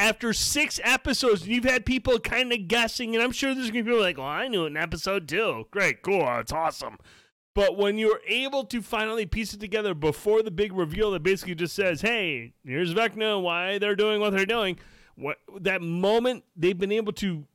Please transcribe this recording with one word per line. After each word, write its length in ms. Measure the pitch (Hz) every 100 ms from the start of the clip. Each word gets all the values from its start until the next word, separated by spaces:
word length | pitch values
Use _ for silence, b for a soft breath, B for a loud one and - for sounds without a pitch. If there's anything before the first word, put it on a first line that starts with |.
after 320 | 214 214 233
six 460 | - - 285 302 -
episodes, 580 | 226 247 - 247 254 202
and 80 | 175
you've 120 | 240
had 220 | 254 254 -
people 320 | 254 262 233
kinda 400 | - 240 247 240
guessing, 560 | 170 233 226 - 233
and 80 | 226
I'm 100 | 247
sure 220 | - 269
there's 140 | 262 240
gonna 120 | 240
be 80 | 226
people 100 | 233
like, 180 | 185 135
"Well, 80 | 139
I 200 | 156 254
knew 160 | 208
it 40 | 156
in 80 | 151
episode 500 | 170 165 190 196 151
two. 380 | 175 220 117 110
Great, 320 | 202 180 127
cool, 220 | - 196
that's 280 | 135 120 110
awesome." 460 | 156 160 - 123 107 b b b _ _
But 220 | 202 196 185
when 200 | 202 214
you're 220 | 220 208 -
able 380 | 233 269 269
to 180 | 202 240
finally 440 | - 226 220 226 202
piece 280 | 220 208
it 60 | 202
together 340 | 208 214 208
before 480 | 160 156 143 208 220
the 80 | 220
big 220 | 170 208
reveal 380 | 185 165 180 214
that 100 | 180
basically 320 | 165 190 190
just 200 | 165 170
says, 280 | - 190 151
"Hey, 500 | 220 233 180 131 117 _
here's 280 | 139 135 175
Vecna, 460 | 185 226 214 220 208
why 360 | 180 170 185 202
they're 180 | 208 202
doing 240 | 214 214
what 100 | 208
they're 100 | 190 196
doing," 320 | 233 190 160 b b b
what, 240 | - 135 - - 196
that 200 | 190 185
moment 640 | 170 170 196 226 247 233 - -
they've 200 | 175 180
been 160 | 196
able 200 | 214 208
to 320 | - 196 160 147